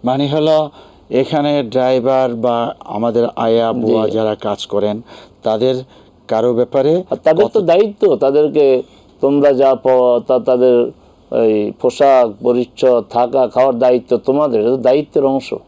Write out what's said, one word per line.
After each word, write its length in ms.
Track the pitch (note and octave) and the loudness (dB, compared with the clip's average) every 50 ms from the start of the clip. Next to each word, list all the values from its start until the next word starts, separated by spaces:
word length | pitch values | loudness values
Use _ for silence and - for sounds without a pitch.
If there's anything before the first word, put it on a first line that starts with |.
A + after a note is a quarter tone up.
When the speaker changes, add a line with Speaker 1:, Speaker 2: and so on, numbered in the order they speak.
| - | -2
Speaker 1:
মানে 220 | A#2+ C3 C3+ C#3+ | -2 -2 -2 -2
হলো, 420 | C#3 C#3+ D#3 D3+ D#3 D#3 D#3 D#3 C#3+ - - - - _ _ _ _ | -2 0 0 2 2 2 0 0 -2 -8 -18 -20 -20 _ _ _ _
এখানে 540 | - B2 C3+ - D#3+ D#3 C#3+ D3 D3 C#3+ C3 | -2 -2 -2 0 -2 -2 0 0 -2 -2 -4
ড্রাইভার 720 | A2 A2 C3 B2+ B2+ C3 C3 A#2 C3 C3+ C3 C3 B2 A#2+ | -2 -2 -2 0 2 0 0 0 0 0 0 0 -2 -2
বা 420 | A2+ A2+ B2 A#2 A#2 A#2 A#2 - - | -2 -2 -2 -2 -2 -2 -4 -6 -10
আমাদের 480 | - - A2 G#2 A2+ A#2+ A2 A#2 A#2 A#2 - | -14 -10 -6 -4 -4 -2 0 0 -2 -2 -2
আয়া 380 | - A#2 A2+ A2+ A#2 A#2 A2+ A2+ | -4 -2 0 2 2 0 0 -2
Speaker 2:
জি। 60 | B2 | -2
Speaker 1:
বুয়া 280 | A#2 A2 A#2+ A2+ A2 | -2 0 0 0 0
যারা 280 | G#2+ - A2 A2 G#2+ G#2+ | -2 -2 -2 -2 -2 -4
কাজ 300 | - - G#2+ G2+ - - | -4 -6 -8 -6 -6 -8
করেন, 360 | - - G2+ G2 G#2 G#2+ A2 A#2 - - - - - _ _ _ | -6 -4 -2 -2 -2 -4 -6 -10 -16 -20 -20 -20 -20 _ _ _
তাদের 400 | A2+ A2 G#2+ A#2+ C3 C3 B2+ C3 _ - - - _ _ _ _ | -4 -2 0 0 -2 -2 -4 -8 _ -20 -20 -20 _ _ _ _
কারো 260 | - A2+ A2 A2+ B2 A#2+ | -4 -2 0 0 0 0
ব্যাপারে 500 | A2+ B2 A#2+ - C#3 C3 D3 D#3+ F3+ F#3 - | 0 -2 -2 0 0 0 0 0 -2 -2 -6
Speaker 2:
আর 60 | C3+ | -10
তাদের 300 | B2 _ D#3+ D#3+ E3 G#3+ | -2 _ 0 2 2 0
তো 40 | A3+ | 0
Speaker 1:
কত- 120 | - A3+ | 0 -2
Speaker 2:
দায়িত্ব, 540 | F#3+ E3 E3 F#3 G#3+ G#3 G3+ _ - G3 C#3+ | 0 2 2 2 2 0 -2 _ 0 0 2
তাদেরকে 680 | A2 C#3+ C3+ C#3 D3+ D3+ D3 - D3+ C#3+ C3+ C3 B2+ - _ _ - _ _ _ _ | 2 0 0 2 0 0 0 0 2 2 2 2 0 -2 _ _ -20 _ _ _ _
তোমরা 320 | - C#3 C#3+ C#3+ C#3 C#3+ C3+ | -2 0 0 2 2 2 2
যা 220 | B2+ C#3 C3+ C3 | 4 2 2 0
পাও, 440 | A#2+ - C3 C3 B2+ B2 B2 B2 A#2+ | 0 0 0 2 2 2 2 0 0
তা 200 | A2+ - C3 B2+ | 0 0 -2 -2
তাদের 520 | G#2+ - B2+ B2 B2 B2+ B2 A#2+ A#2+ B2+ - _ _ _ _ _ _ _ - A#2+ A#2 | 0 0 0 2 2 2 4 2 0 -2 -6 _ _ _ _ _ _ _ -4 0 0
এই 280 | A2 A2 G#2+ G#2 G2+ G2+ _ | 0 0 0 -2 -6 -8 _
পোশাক 600 | - B2+ - - D3 C#3 C3+ C3 B2 A2+ G2+ G#2+ - | -4 -4 0 2 4 4 6 4 4 2 -2 -4 -2
পরিচ্ছদ, 600 | B2 A#2+ B2 B2 A#2+ _ - - B2+ B2 A#2+ G2+ - | -2 0 0 -2 -6 _ -2 0 2 2 2 -2 -2
থাকা 380 | - A#2+ B2 A#2+ C3+ C3+ B2+ | -2 -2 -2 0 0 -2 -2
খাওয়ার 320 | A2+ - B2+ B2+ C3+ B2 A#2 | 0 0 0 0 0 2 0
দায়িত্ব 380 | B2+ B2+ B2+ B2 A2+ - B2 | 2 2 2 0 0 -2 -4
তোমাদের, 440 | A2+ - - C3 C#3+ D3+ D3 A#2+ A2 | -2 0 -2 0 0 0 0 0 0
এটা 80 | G#2 A#2 | 0 0
তো 80 | C3 | -2
দায়িত্বের 480 | C3+ A2+ B2 C3 D3 D3+ - - D#3 C#3 | 0 0 0 0 0 -2 -2 -4 -2 0
অংশ। 280 | C3+ C3+ C3+ - - A#2 G#2 - | 0 -2 -2 -6 -8 -12 -12 -12